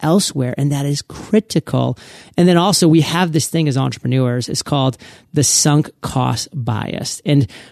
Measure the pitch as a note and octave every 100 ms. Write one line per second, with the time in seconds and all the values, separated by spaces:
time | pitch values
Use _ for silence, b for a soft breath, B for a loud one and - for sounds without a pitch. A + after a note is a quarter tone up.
0 | D3+ G3 - C#3+ B2 - C#3 C#3+ C#3+ C#3+
1 | - - - G#3+ - E3+ - C3 B2+ B2+
2 | B B B - F3+ E3+ F#3 F#3+ E3+ E3
3 | E3 E3+ F3+ D#3+ - E3 D#3 C3 C3+ A#2+
4 | B2+ C3 B2+ B2 A#2+ - - C#3+ C3 B2+
5 | B B B - C#3 - D#3 D3 C#3+ -
6 | - - B2+ A#2+ - D#3+ A#2 A2 G#2+ -
7 | - - - C#3+ B2+ B B